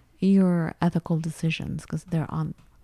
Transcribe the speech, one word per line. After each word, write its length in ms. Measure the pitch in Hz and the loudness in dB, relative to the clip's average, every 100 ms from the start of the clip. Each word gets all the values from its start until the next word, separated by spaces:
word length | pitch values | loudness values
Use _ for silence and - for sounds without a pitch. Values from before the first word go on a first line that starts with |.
| _ _ | _ _
your 520 | 185 196 185 175 160 - | 4 4 4 2 -2 0
ethical 380 | 170 165 - 160 | 0 0 0 -2
decisions 680 | 160 - 160 160 - - - | -2 -2 -2 -2 -6 -8 -8
'cause 200 | 160 - | -10 -4
they're 260 | 165 143 | -4 -2
on 200 | 156 156 - - _ | -4 -6 -8 -18 _